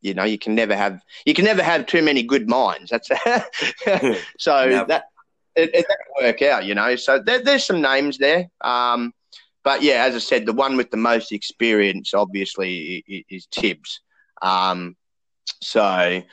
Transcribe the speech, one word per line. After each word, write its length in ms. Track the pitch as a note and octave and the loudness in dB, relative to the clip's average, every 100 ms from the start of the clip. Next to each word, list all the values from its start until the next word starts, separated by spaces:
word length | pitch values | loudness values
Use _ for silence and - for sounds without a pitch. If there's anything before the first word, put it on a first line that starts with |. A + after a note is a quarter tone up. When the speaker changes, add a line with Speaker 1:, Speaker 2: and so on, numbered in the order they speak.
Speaker 1:
you 120 | G2 F#2 | -6 -2
know, 80 | |
you 160 | G#2 G#2 | -2 -2
can 160 | - A2 | -2 0
never 200 | G#2+ G2+ | 0 0
have, 240 | G2+ F#2 - - - | -2 -4 -14 -6 -2
you 100 | D3 | 2
can 100 | G#3 | 2
never 160 | G3 | 2
have 240 | D#3+ E3 B2 | 2 0 0
too 160 | F3 | 2
many 220 | D#3 C3+ | 2 2
good 260 | A#2 C#3 A2 | 2 0 2
minds. 400 | B2 A2 D#2+ - | 0 0 -2 -6
That's 200 | A#2 - | -6 -2
<laughs> 760 | - - A#3+ - - - - B4 | -2 0 -2 -2 -6 -6 -4 -2
Speaker 2:
Hmm. 280 | G3 C3+ F#2+ - - | 0 0 -2 -6 -6
Speaker 1:
so 280 | - C#3+ C3 | 0 2 4
Speaker 2:
Never. 180 | C3 G2 | 2 2
Speaker 1:
that 160 | D#3+ - _ _ _ _ E3 | -2 -4 _ _ _ _ 0
it, 140 | E3 F3 | 2 2
it 100 | E3+ | 0
doesn't 380 | - - C#3 B2 | -2 -4 -2 0
work 160 | A2+ | 2
out, 240 | C#3 A#2+ F#2+ | 2 2 0
you 80 | |
know. 220 | G2+ A2+ B2 | 0 0 0
So 240 | - C3+ | 2 2
there, 200 | G#2 B3 | 2 0
there's 220 | B3+ C#4 - | 2 2 2
some 160 | F3+ | 0
names 360 | C#3 C3+ C#3+ C3+ | 2 2 0 0
there. 300 | C#3 E3+ F3 _ | 2 2 -2 _
Um, 520 | - B2 B2 A#2+ A#2+ - _ - _ _ | -2 0 0 0 -4 -10 _ -20 _ _
but 200 | C#3 C#3 | -2 2
yeah, 220 | D3 B2 C3 | 2 4 2
as 100 | A#2+ | 0
I 20 | |
said, 300 | - B2 A2 | 0 0 0
the 60 | |
one 220 | A2+ C3+ C3 | 0 0 0
with 140 | A#2+ | -2
the 80 | A2 | -2
most 340 | A#2 A#2 - | 0 0 -2
experience, 840 | G#2 - - A#2 G#2+ G2+ F#2 - G2 | -8 -10 -2 2 4 2 0 -2 0
obviously, 880 | F#2+ G2 F#2+ - F#2 F2+ D#2 F2+ - | 0 -2 -6 -4 -6 -6 -8 -10 -12
i-, 60 | |
i-, 120 | G2 - | -16 -14
is 160 | F#2+ - | -18 -12
Tibbs. 560 | - G#2 E2 - - _ _ _ - | -6 -4 -4 -10 -16 _ _ _ -6
Um, 540 | F#2 F#2 F#2 F2+ F2+ F2 _ _ _ _ - - | -2 0 0 -2 -8 -14 _ _ _ _ -16 -12
so, 220 | - A2+ | -4 0
a-, 400 | G2+ F#2 F2 F#2 - | 2 2 0 0 -6